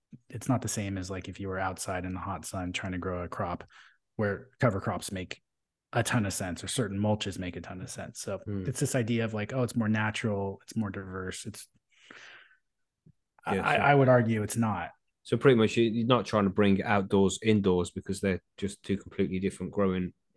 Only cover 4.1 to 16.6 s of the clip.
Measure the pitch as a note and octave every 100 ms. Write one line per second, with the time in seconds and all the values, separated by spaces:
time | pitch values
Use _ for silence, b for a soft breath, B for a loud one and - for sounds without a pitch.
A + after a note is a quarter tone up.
4.1 | - G#2 G2 - _ B2+ G2 - F2+ -
5.1 | F#2+ F2+ - _ _ _ _ _ B2 A2+
6.1 | B2 G2 - F#2 E2 G#2 - G#2+ G2 G#2+
7.1 | G#2+ G#2 F#2 F2+ F2 - F#2+ G#2+ - -
8.1 | - - F#2+ - G2+ F#2+ B2+ C#3+ C3+ A2+
9.1 | A#2 A2+ G#2+ G#2 C3 A#2+ A#2+ G#2+ G#2+ G#2+
10.1 | - A2+ G2+ G2 G2 - A2+ G#2 G2 F#2+
11.1 | F#2+ F#2 - - - - _ _ b b
12.1 | b b b b b _ _ _ _ -
13.1 | _ _ _ - F#2+ - - - C#3+ B2+
14.1 | B2 A2+ A2 G#2 A#2 A2+ F#2 E2 - _
15.1 | _ - A#2 C#3 A#2+ A2 - A#2 A#2 A#2
16.1 | B2 G2 G#2+ G2 G2